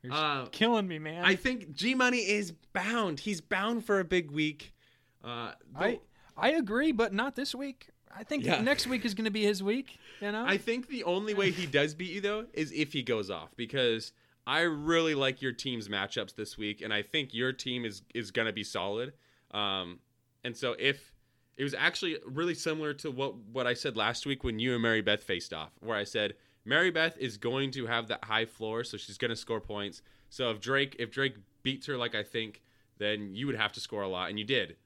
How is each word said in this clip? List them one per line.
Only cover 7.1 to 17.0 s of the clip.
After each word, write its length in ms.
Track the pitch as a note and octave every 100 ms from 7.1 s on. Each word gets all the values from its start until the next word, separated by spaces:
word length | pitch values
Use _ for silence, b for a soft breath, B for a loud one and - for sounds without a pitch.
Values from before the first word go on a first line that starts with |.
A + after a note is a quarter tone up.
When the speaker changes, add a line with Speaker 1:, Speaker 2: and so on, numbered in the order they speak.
Speaker 1:
not 220 | G3 C4 C4
this 180 | F#3+ B3
week. 320 | C#4 B3+ - _ _ -
I 80 | A3+
think 180 | D4+
Speaker 2:
Yeah. 160 | - D#3+
Speaker 1:
next 240 | A3+ C#4+ A#3+
week 200 | B3+ A#3
is 80 |
gonna 180 | G3 A3
be 120 | G#3
his 200 | G#3 G3
week. 340 | F#3+ A#3+ C4+ - B B
You 140 | G3+
know? 120 | G#3+ A#3+
Speaker 2:
I 120 | G3
think 320 | - A#3+ B3
the 160 | B3+ F3
only 280 | F3+ G#3+
way 180 | G3+ G3
he 140 | F3 F3
does 280 | C#3+ D3+ D3+
beat 160 | F#3
you, 80 | F#3
though, 240 | G3+ G#3+ A#3
is 180 | - D#3
if 180 | A#2 D3+
he 100 | D3
goes 280 | A#2+ A2+ G2
off, 260 | F2 D#2 -
because 560 | A#2 C#3 B2 A2+ - b b b -
I 140 | D3
really 540 | E3+ D3+ D3+ E3 D#3+ D3
like 260 | C3+ C3
your 120 | C3
team's 340 | A#2 C3+ A#2+ G2+
matchups 480 | G2+ G2 - G2+ -
this 220 | G#2 -
week, 240 | G#2 G#2
and 120 | G2+
I 80 | G#2